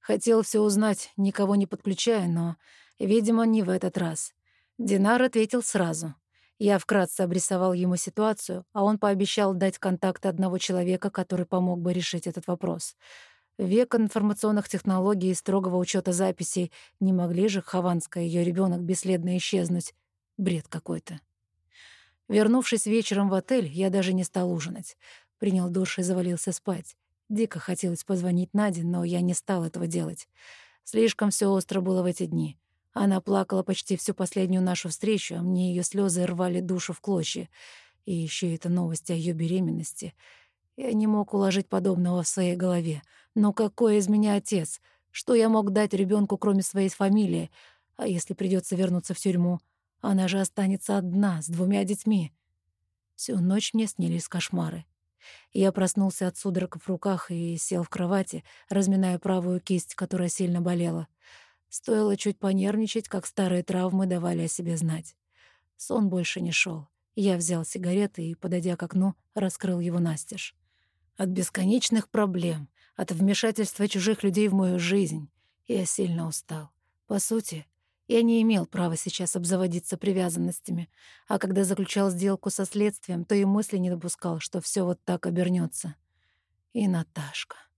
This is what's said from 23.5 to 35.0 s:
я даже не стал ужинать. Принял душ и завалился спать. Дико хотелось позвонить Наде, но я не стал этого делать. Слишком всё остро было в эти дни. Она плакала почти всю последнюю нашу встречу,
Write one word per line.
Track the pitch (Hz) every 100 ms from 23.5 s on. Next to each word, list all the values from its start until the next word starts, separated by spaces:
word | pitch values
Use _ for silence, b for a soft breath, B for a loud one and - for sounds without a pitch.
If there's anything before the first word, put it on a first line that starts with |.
| 262 175
я | 151 190
даже | 196 185
не | 185
стал | 180 185 180
ужинать. | 170 151 - 175 - B B B _
Принял | 202 185 180
душ | 180 185 -
и |
завалился | 180 185 180 175 -
спать. | 175 - 175 - - _ _ _
Дико | 214 220 165
хотелось | - 175 185 170
позвонить | - 185 175 175 180
Наде, | 202 208 170
но | 170 175 175
я | 175
не | 180
стал | 175 - 190
этого | 165 175 170
делать. | 170 160 165 - B B B B B
Слишком | - 220 226 - 208
всё | - 196
остро | 196 185 190
было | 180 185
в | 180
эти | 175 170
дни. | 160 156 - _ _ _
Она | - 202 190
плакала | 185 196 185 190
почти | 180 185 - 185
всю | -
последнюю | 196 185 - 190 185
нашу | 185 180 175
встречу, | -